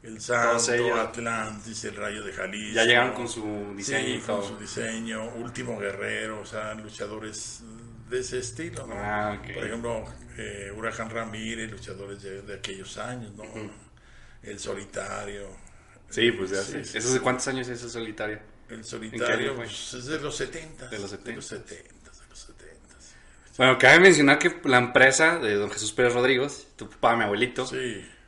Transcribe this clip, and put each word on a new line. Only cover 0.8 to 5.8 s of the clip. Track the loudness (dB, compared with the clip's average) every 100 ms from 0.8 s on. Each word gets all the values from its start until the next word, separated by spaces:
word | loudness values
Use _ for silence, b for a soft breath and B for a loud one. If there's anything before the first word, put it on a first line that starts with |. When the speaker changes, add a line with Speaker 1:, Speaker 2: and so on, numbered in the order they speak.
| 4 2
Speaker 1:
Atlantis, | 0 -4 -4 -2 -4 -8 -10 -8
el | -8 -6
Rayo | -6 -6
de | -8
Jalisco. | -6 -6 -6 -2
Speaker 2:
Ya | 4
llegaron | 6 8 6
con | 0 -6
su | -4 -6 -6 -6
diseño | -6 -2 -2 -2
Speaker 1:
Sí, |
Speaker 2:
y | -4
Speaker 1:
con | -2 -4
Speaker 2:
todo. | -4
Speaker 1:
su | -10
diseño, | -10 -6 -6 -6 -6 -6 -8 -8
Último | -8 -8 -8
Guerrero, | -4